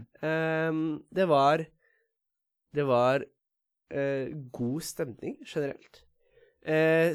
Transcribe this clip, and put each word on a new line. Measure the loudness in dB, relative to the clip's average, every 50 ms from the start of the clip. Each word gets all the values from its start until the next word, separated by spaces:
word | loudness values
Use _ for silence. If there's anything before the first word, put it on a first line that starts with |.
| -2 -8 _ _ -4
Ehm, | -2 -2 -2 -2 -2 -2 -2 -2 -2 -2 -2 -2 -4 -4 -8 -10 _
det | -2 0 2
var, | 4 4 4 6 4 4 2 0 -6 _ _ _ _ _ _ _ _ _ _ _ _ _ _ _ _ _ _ _ _
det | -4 -2 0
var, | 2 4 4 4 4 2 2 -2 -6 _ _ _ _ _ _ _ _ _ _ _ -8
eh, | -4 -4 -2 -2 -2 -4 -4 -6 -8 -10 -12 -12 -8
god | -6 -4 -4 -4 -4 -6
stemning | -8 -8 -8 -8 -8 -8 -10 -10 -12 -12 -12 -14
generelt. | -8 -6 -4 -4 -4 -6 -10 _ _ -20 -20 _ _ _ _ _ _ _ _ _ _ _ _ -4
Eh, | 0 2 2 4 4 4 4 4 2